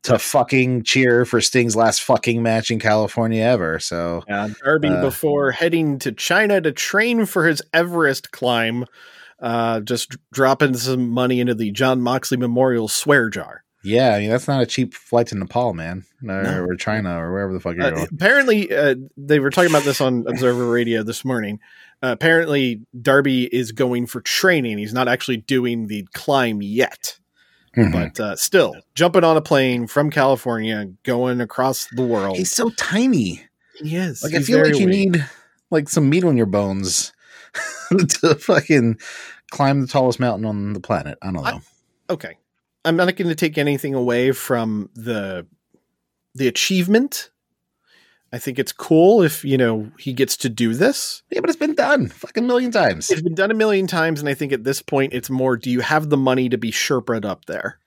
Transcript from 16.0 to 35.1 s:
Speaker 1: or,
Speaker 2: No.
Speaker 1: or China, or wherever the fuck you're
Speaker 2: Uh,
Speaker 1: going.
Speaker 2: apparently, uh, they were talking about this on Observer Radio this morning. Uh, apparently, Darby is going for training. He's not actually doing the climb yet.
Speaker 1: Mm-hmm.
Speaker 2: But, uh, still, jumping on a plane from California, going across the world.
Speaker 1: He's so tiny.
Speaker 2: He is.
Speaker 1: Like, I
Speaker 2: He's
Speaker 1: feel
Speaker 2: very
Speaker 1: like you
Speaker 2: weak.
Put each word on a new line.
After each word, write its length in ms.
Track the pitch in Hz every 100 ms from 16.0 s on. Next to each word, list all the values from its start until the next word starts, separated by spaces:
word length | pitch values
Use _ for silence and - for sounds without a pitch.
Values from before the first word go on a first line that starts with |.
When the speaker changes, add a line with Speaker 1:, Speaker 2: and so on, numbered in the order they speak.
| 95 _ 117
Speaker 1:
or, 180 | 95
Speaker 2:
No. 200 | 98 92
Speaker 1:
or 120 | 90 90
China, 400 | - 107 95 85
or 140 | 82
wherever 180 | 95 98
the 80 | 92
fuck 160 | 90 85
you're 80 | 139
Speaker 2:
Uh, 40 |
Speaker 1:
going. 160 | 80 -
Speaker 2:
apparently, 600 | 151 190 277 262 214 196
uh, 220 | - 143 127 135 -
they 220 | 139 151
were 100 | 135
talking 200 | 156 175
about 120 | 156
this 160 | 143 135
on 240 | 131 123 117
Observer 440 | 123 127 123 120
Radio 320 | 120 117 113
this 220 | 110 117 131
morning. 340 | 123 104 104 _ - - _
Uh, 60 | 131
apparently, 680 | 113 160 165 165 143 131 110 117 127
Darby 420 | 117 135 139 127 123
is 200 | 120 117
going 320 | 113 127 120 120
for 160 | 123
training. 560 | - - 190 170 120 104
He's 160 | 104
not 160 | 123 127
actually 260 | 123 - 120
doing 500 | - 131 123 117 110
the 200 | 104 95
climb 480 | - - 139 120 107
yet. 560 | 101 110 - - - - _ _ _ _ _ -
Speaker 1:
Mm-hmm. 160 | 104
Speaker 2:
But, 280 | 87 80 -
uh, 140 | 107 95
still, 360 | - 190 117 - _ -
jumping 300 | 175 180 165
on 100 | 160
a 60 |
plane 440 | 156 143 131 123 117
from 220 | 143 147
California, 720 | 147 135 131 127 113 110 110 101 92
going 380 | - 120 127 123
across 460 | 117 - 131 131 -
the 120 | 120
world. 340 | 127 110 98 90
Speaker 1:
He's 160 | 92
so 160 | - 233 -
tiny. 640 | - 202 254 196 101 85 - _ _ -
Speaker 2:
He 160 | 151 170
is. 260 | 185 123
Speaker 1:
Like, 100 | 156
I 40 | 165
Speaker 2:
He's 100 | 139
Speaker 1:
feel 120 | 247
Speaker 2:
very 120 | 156
Speaker 1:
like 80 | 143
you 80 | 185
Speaker 2:
weak. 220 | 196 196